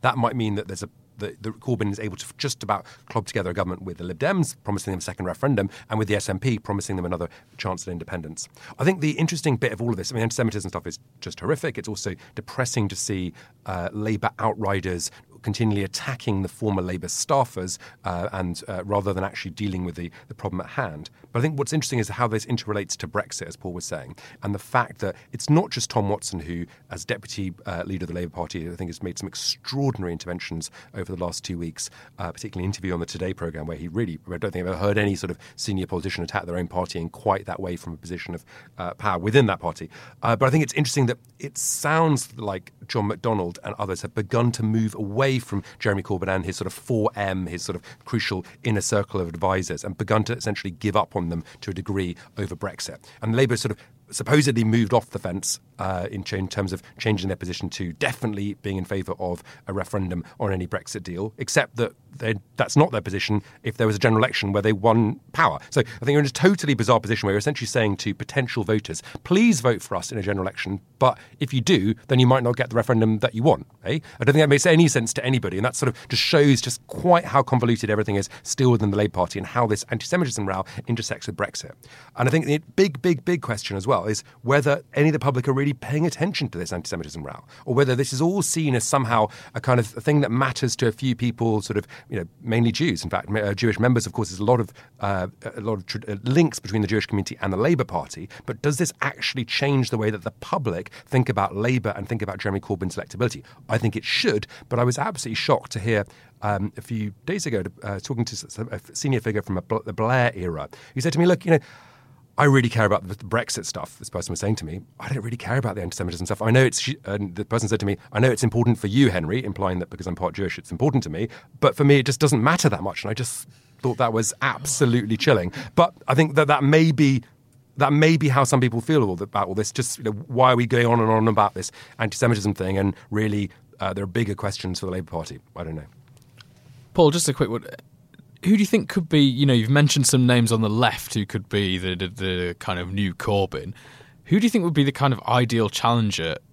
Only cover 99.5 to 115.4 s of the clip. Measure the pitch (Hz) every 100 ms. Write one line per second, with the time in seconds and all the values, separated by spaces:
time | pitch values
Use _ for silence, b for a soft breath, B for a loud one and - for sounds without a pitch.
99.5 | - 139 139 120 113 107 107 110 - -
100.5 | - 123 87 - B - 131 123 104 98
101.5 | 98 113 127 104 101 - 113 98 95 104
102.5 | 98 - 95 92 85 - 92 120 - -
103.5 | B - 110 113 107 - - 233 107 -
104.5 | B - 120 123 123 139 170 - 113 -
105.5 | 139 - 113 98 110 101 b b _ 107
106.5 | 101 101 - - 113 107 98 - 196 160
107.5 | 113 92 - 104 98 - 120 117 101 -
108.5 | - 113 107 - - 143 127 113 107 -
109.5 | 92 - 110 - 92 110 131 120 104 90
110.5 | 80 71 - B - 135 156 175 180 180
111.5 | 160 B B B B B B _ - 147
112.5 | 135 120 117 104 95 90 101 98 113 120
113.5 | - - - - - - 92 - 85 104
114.5 | 110 78 90 - _ - 131 110 117